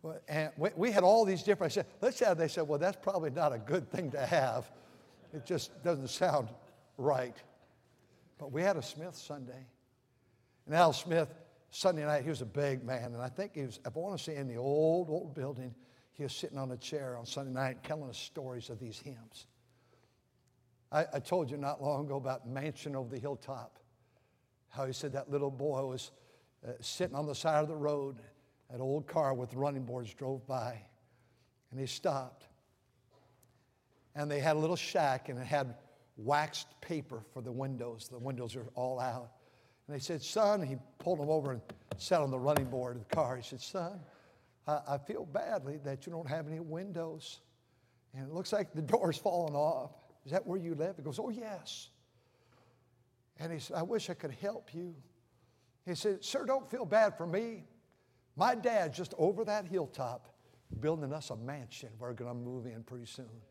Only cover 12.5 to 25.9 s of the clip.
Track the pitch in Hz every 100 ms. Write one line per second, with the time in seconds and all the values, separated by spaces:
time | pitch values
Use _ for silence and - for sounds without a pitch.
12.5 | 139 143 131 120 127 120 120 127 127 202
13.5 | 156 131 - 123 147 185 196 - 147 135
14.5 | 117 131 147 160 170 170 160 151 147 135
15.5 | 131 127 117 - - _ - 139 - 170
16.5 | 139 131 120 - 151 135 120 117 - 135
17.5 | 127 131 127 - 156 135 110 - - 131
18.5 | 123 113 110 120 104 139 120 113 - -
19.5 | _ _ _ _ _ _ _ _ _ _
20.5 | _ _ _ _ 147 160 143 - 180 139
21.5 | 143 139 147 143 143 147 139 131 131 117
22.5 | 131 151 - 151 135 120 127 143 139 -
23.5 | 131 120 _ _ _ _ _ _ _ _
24.5 | _ _ - 135 127 147 135 139 139 139
25.5 | 131 147 135 135